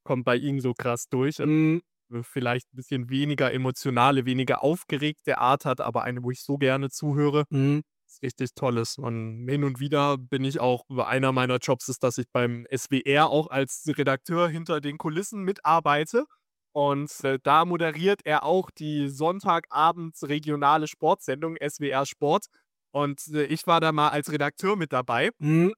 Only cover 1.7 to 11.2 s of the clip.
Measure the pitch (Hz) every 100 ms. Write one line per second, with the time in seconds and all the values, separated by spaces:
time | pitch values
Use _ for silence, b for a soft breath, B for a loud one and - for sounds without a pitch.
1.7 | 165 - _ _ 120 117 - 123 123 -
2.7 | 127 127 131 120 135 147 139 135 131 131
3.7 | 127 139 120 127 139 123 127 127 127 143
4.7 | 175 - 143 147 151 - 135 123 139 147
5.7 | 127 - 120 - 123 123 127 - 139 135
6.7 | 135 139 - 151 143 147 147 147 139 139
7.7 | 147 - _ _ - 131 - 127 - 135
8.7 | 117 113 - 127 113 113 113 120 143 143
9.7 | 127 139 147 143 139 123 135 135 147 123
10.7 | 123 - 127 117 127